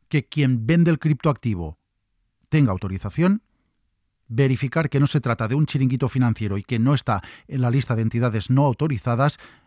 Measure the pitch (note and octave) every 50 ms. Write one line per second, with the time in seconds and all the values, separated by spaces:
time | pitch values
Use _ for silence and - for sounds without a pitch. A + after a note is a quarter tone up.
0 | _ - - D3 - - - D3 C#3+ C3 B2+ A#2 A2 A#2+ E3 E3+ E3+ E3+ D#3+ -
1 | - D#3 D3+ - - D#3+ C3+ - - A#2 G#2 F2 E2+ D2+ D#2 _ _ _ _ _
2 | _ _ _ _ _ _ _ _ _ - - D#3 C#3+ A2+ F#2+ F2+ - F#2+ F#2 F#2+
3 | - G2+ - - E3+ F#3 G3+ A3 _ _ _ _ _ _ _ _ _ _ _ _
4 | _ _ _ _ _ - A2+ A#2 C#3 C3 C3 - - B2 - E3 D#3 C#3 - C#3
5 | C#3+ - - D3 - B2 A#2 - A2+ G#2+ B2 D3 D#3 - - C#3+ C3+ B2+ C3 A#2+
6 | C3+ A#2+ - C3 B2+ A#2+ A2 - A2 G2+ G2 G2+ G2 - A#2+ A2+ A2+ C3+ D3 C3
7 | - - A2 F#2+ - - - - - - C#3+ C3+ B2 A#2+ A#2 C#3 A#2+ - A#2+ A2
8 | A2+ A2 - A#2 B2 A#2+ G#2+ A2 - - B2+ C3+ C#3+ C#3 A#2 - D3 D#3+ D3 G2+
9 | - B2 A#2 A2+ C#3 D3+ - - - - - _ _